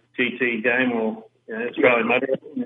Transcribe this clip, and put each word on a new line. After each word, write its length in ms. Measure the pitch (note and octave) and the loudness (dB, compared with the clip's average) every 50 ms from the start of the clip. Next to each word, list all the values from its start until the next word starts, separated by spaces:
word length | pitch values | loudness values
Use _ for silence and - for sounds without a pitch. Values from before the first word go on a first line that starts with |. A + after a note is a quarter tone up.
| _ _ _ | _ _ _
G 200 | - B2+ A#2+ - | -4 -2 -2 -2
T 240 | - C3 B2 A#2 A2 | -2 -2 0 0 0
game 300 | G#2+ B2 A#2+ B2+ B2+ B2 | 0 0 2 2 2 2
or, 320 | A#2+ A2+ A2 A2 A2 A2 - - _ _ _ | 0 0 0 -2 -4 -6 -10 -18 _ _ _
you 100 | - A2 | -10 -8
know, 100 | A2 A#2+ | -6 -6
Australian 400 | A#2+ - - C3 B2+ A#2+ A#2 A2 | -6 0 2 4 4 4 4 2
motor. 300 | A#2 A#2+ B2+ C3 C3+ C3 - - - - B2+ A#2+ | 2 0 0 0 -2 -2 -4 -6 -6 -8 -8 -8